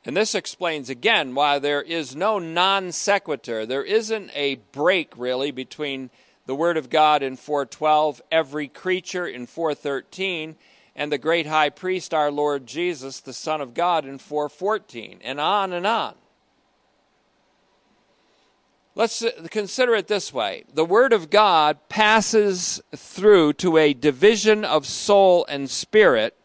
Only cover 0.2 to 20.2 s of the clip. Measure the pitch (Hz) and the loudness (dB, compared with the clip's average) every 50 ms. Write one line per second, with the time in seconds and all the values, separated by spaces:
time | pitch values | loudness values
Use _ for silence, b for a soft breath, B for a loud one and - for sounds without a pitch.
0.2 | 220 214 - 196 - - - _ 180 170 160 151 131 117 135 120 123 214 226 190 | -2 0 -2 -6 -6 -8 -12 _ -6 -4 -4 -6 -8 -10 -10 -2 0 2 2 2
1.2 | 151 131 123 139 147 147 143 143 135 147 147 143 - 156 165 165 151 120 127 147 | 0 -2 0 0 2 2 2 0 0 -2 -2 -2 -4 -4 -6 -6 -6 -8 -6 -4
2.2 | 180 214 220 196 170 160 160 170 180 190 196 196 190 180 160 - - - 202 190 | -2 -2 -2 -2 -4 -4 -2 0 0 2 0 0 -4 -6 -8 -6 -2 0 -2 -2
3.2 | _ - 147 123 - - 117 110 110 113 127 139 135 - 202 226 220 214 220 214 | _ -6 -8 -8 -6 -8 -6 -6 -4 -4 -4 -4 -2 -2 -2 -2 -2 -2 -8 -8
4.2 | 190 - - 143 143 139 135 123 107 _ - 139 147 175 196 185 151 _ - 120 | -8 -10 -6 -4 -4 -4 -4 -6 _ _ -6 0 2 2 2 2 -2 _ -10 -6
5.2 | 123 127 127 127 139 147 131 123 131 _ - - 151 143 135 131 131 123 b b | -4 -4 -2 -2 -4 -6 -6 -8 -12 _ -10 -10 -8 -8 -8 -10 -12 -14 b b
6.2 | b b b b b - 135 143 165 175 170 160 135 123 160 156 156 151 151 147 | b b b b b -10 -4 -2 0 0 0 -2 -4 -2 2 2 4 4 4 2
7.2 | 139 131 131 127 - - 147 143 139 127 - - 151 151 151 151 156 151 139 - | 0 -4 -8 -10 -8 -4 -4 -4 -4 -6 -8 -4 0 2 2 2 2 0 -4 -8
8.2 | - _ 165 160 156 135 143 151 147 127 _ - - 180 185 185 175 - - 180 | -10 _ -2 -2 -2 -2 -6 -8 -8 -8 _ -10 -4 -4 -4 -4 -6 -8 -8 -8
9.2 | 175 156 - 123 123 - - 165 165 156 147 _ - 143 139 131 - _ - 180 | -8 -8 -8 -12 -14 -14 -10 -6 -4 -4 -4 _ -6 -6 -6 -6 -8 _ -10 -8
10.2 | 190 196 180 160 156 160 160 b b b b b b b b 139 147 147 147 135 | -6 -6 -6 -8 -10 -12 -16 b b b b b b b b -10 -6 -4 -4 -4
11.2 | 120 151 170 170 156 151 156 156 151 147 - - - 185 185 180 156 - 165 156 | -2 -2 0 0 -2 -2 0 0 0 0 -2 -6 -6 -6 -6 -6 -6 -4 -2 -2
12.2 | 147 147 147 147 147 147 147 139 131 117 117 156 175 180 170 131 127 135 131 - | 0 0 -2 -2 -2 -2 -2 -4 -8 -10 -8 -6 -4 -4 -6 -6 -12 -14 -14 -14
13.2 | _ 139 123 - - 160 156 151 143 123 117 156 170 180 175 165 143 135 139 131 | _ -16 -16 -12 -6 -6 -6 -6 -6 -8 -4 -2 -2 0 0 -2 -4 -6 -14 -16
14.2 | - - 147 151 147 147 _ _ 180 202 220 202 _ _ - 117 107 104 95 92 | -16 -8 -6 -6 -6 -6 _ _ -4 -4 -4 -4 _ _ -16 -14 -14 -14 -18 -14
15.2 | 92 120 135 143 151 170 196 208 196 190 180 175 175 208 233 214 147 110 - _ | -12 -10 -6 -4 -2 0 0 0 -2 -4 -6 -4 -4 -2 -2 -2 -4 -6 -10 _
16.2 | _ _ _ _ _ _ _ _ _ _ _ _ _ _ _ _ _ _ _ _ | _ _ _ _ _ _ _ _ _ _ _ _ _ _ _ _ _ _ _ _
17.2 | _ _ _ _ _ _ _ _ _ _ _ _ _ _ _ _ _ _ _ _ | _ _ _ _ _ _ _ _ _ _ _ _ _ _ _ _ _ _ _ _
18.2 | _ _ _ _ _ _ _ _ _ _ _ _ _ _ _ - 226 220 - - | _ _ _ _ _ _ _ _ _ _ _ _ _ _ _ -2 -2 -2 -2 -4
19.2 | 226 233 - - 165 165 - 214 208 180 - - 254 240 233 214 180 - 208 196 | -6 -6 -6 -6 -18 -8 -6 -6 -6 -6 -2 -2 0 2 2 0 0 -2 -4 -4